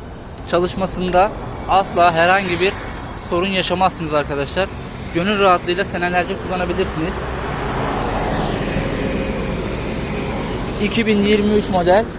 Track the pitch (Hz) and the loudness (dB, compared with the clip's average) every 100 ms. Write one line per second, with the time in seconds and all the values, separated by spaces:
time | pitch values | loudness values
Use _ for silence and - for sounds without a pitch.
0 | - - - - - 175 180 190 185 - | -12 -14 -14 -12 -2 0 2 0 -4 -2
1 | 180 180 208 - - - - 185 190 180 | 2 4 4 0 -10 -8 2 2 4 4
2 | 175 165 175 196 185 170 190 - - - | 6 6 6 4 2 2 2 0 -6 -10
3 | - - - 175 196 190 170 180 185 180 | -10 -10 -4 0 0 0 0 2 2 2
4 | 156 147 143 143 135 185 190 - - - | -2 0 0 -2 -2 -2 -4 -6 -12 -12
5 | - 165 190 208 196 175 175 175 190 190 | -6 -2 0 4 6 4 2 -2 -2 -2
6 | 175 180 175 196 170 185 180 180 185 156 | 0 0 0 -4 -4 -2 0 0 -2 -2
7 | 160 - - - - - - - - - | -4 -4 -4 -6 -4 -4 -4 -2 -2 -2
8 | - - - - - - - - - - | -2 -2 -2 -2 -2 -2 -2 -2 -2 -2
9 | - - - - - - - - - - | -2 -2 -2 -4 -4 -4 -4 -4 -6 -4
10 | - - - - - - - - 208 226 | -4 -4 -4 -4 -4 -4 -4 -2 0 0
11 | 220 202 202 208 208 208 - 185 175 196 | 2 2 4 4 4 2 2 2 4 4
12 | - | 4